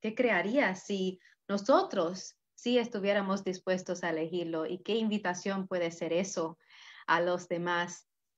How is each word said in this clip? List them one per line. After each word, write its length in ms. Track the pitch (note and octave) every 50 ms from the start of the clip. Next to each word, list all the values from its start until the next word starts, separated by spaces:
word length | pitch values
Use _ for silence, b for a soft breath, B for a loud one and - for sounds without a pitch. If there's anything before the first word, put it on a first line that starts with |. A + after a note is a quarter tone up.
qué 140 | - A3 A3
crearía 580 | - B3 A#3 G3+ F3 F3+ G3+ A#3+ C#4+ B3 F#3+ F#3
si 460 | - - - G3+ F#3+ F#3+ F#3 F#3 b b b b b _
nosotros 880 | - G3+ G3+ G3+ - D4 F4+ F#4+ - - G3 E3 E3+ F#3+ F#3 - - - _ _ _ _
sí 240 | - - A#3+ B3 B3
estuviéramos 640 | A3+ A#3 - G#3 F#3+ G3 G#3 G#3 G3 F#3+ G3 G3 G3
dispuestos 600 | F#3+ F3+ - - F#3+ F#3 F#3 F#3 - F3 F3 F#3
a 60 | E3+
elegirlo? 560 | D#3+ D#3 E3 D#3+ F3+ F3 E3+ E3 E3 D#3+ D#3+
¿Y 140 | - F3+ F3+
qué 160 | - - G#3
invitación 720 | A3+ A3 G#3+ G#3+ G#3 G#3 F3+ F3+ - - G3 G3 G3 F#3+
puede 240 | - F#3 F3 E3+ E3+
ser 200 | E3+ - E3+ D#3+
eso 460 | E3 F3 F#3+ F#3+ - F#3 E3 D#3+ E3+ B B B B B B B B B B
a 160 | - E3+ E3+
los 260 | F3 F3+ F3+ F3+ F3+
demás? 600 | - F3 E3+ F3 F3+ F3 F3 F3 F3+ F3 - - _ _ _ _ _ _